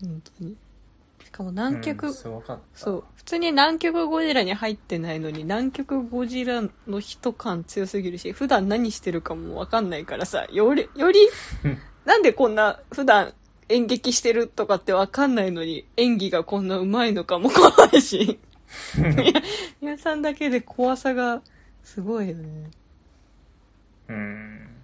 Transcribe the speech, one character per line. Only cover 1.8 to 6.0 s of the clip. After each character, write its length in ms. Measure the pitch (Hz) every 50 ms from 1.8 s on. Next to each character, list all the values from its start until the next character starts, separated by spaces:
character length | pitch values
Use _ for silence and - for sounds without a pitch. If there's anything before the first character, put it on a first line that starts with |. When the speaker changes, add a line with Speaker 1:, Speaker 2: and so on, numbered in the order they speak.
| - 311 294 - 302 294
Speaker 2:
う 20 |
ん、 40 | 269
す 140 | - - 117
ご 140 | 113 113
か 140 | - - 120
っ 20 | -
た。 60 | - _ _ -
Speaker 1:
そ 140 | - 208
う。 120 | 190 - - - -
普 80 | - -
通 140 | - 339 339
に 140 | 339 339
南 280 | 294 277 285 320 330 320
極 280 | - 339 330 339 330 302
ゴ 140 | 320 320
ジ 120 | 320 311 285
ラ 100 | 247 196
に 100 | 185 202
入 200 | 208 226 214 208
っ 20 |
て 240 | - - - 180 165
な 140 | 165 170 160
い 80 | 160
の 80 | 156 156
に、 140 | 151 156 156
南 280 | 165 202 226 254 262
極 320 | - - 269 - 277 269